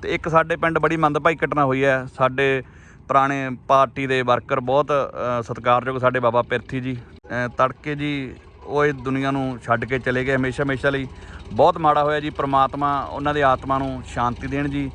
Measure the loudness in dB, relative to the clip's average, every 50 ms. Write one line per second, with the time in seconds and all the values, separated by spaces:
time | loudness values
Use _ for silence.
0 | -4 -2 -4 -2 -2 2 2 2 4 2 -2 -2 0 0 0 2 0 0 0 2
1 | 0 2 2 2 2 0 0 0 -2 -2 0 0 2 2 2 2 2 2 2 2
2 | 0 -6 -4 0 0 0 2 2 0 2 0 0 -4 -8 -18 -20 -20 -20 -20 -20
3 | -8 0 2 2 4 2 0 -2 -4 -6 -8 -10 -2 2 4 4 4 4 2 -6
4 | -2 0 0 0 2 2 2 0 2 -2 -2 -2 0 2 2 2 2 2 0 -2
5 | -2 -2 -6 -6 -4 -4 -2 -4 -4 -6 -8 -4 2 4 4 4 4 0 -4 2
6 | 2 2 2 4 2 2 2 2 0 0 -2 -4 -4 -4 -8 -6 -4 -6 -8 -8
7 | -10 -16 -20 -20 _ -8 -6 -4 -4 -4 0 0 0 0 0 -4 -8 -8 -6 -6
8 | -4 -4 -4 -6 -6 -10 -12 -16 -20 -20 -20 -20 -12 -4 0 2 2 2 0 -2
9 | -4 -4 -4 -2 -2 -2 -2 -2 -2 -4 -6 -8 -2 0 0 0 0 -2 -4 -4
10 | -2 -2 -2 0 0 0 0 0 0 -2 -2 -2 -2 -2 -2 0 0 0 0 0
11 | -4 -6 -10 -16 -18 -18 -18 -18 -16 -10 2 4 4 4 4 4 4 4 4 4
12 | 4 2 0 0 -2 -4 -4 -2 -2 2 4 4 2 2 2 -2 -2 0 0 0
13 | -2 -4 -6 -4 -2 -2 0 2 4 4 4 2 0 -2 -2 -2 -2 -4 -6 -8
14 | -10 -10 -4 -2 -2 -2 -2 -4 -8 -6 -4 -4 -4 -4 -4 -6 -8 -8 -10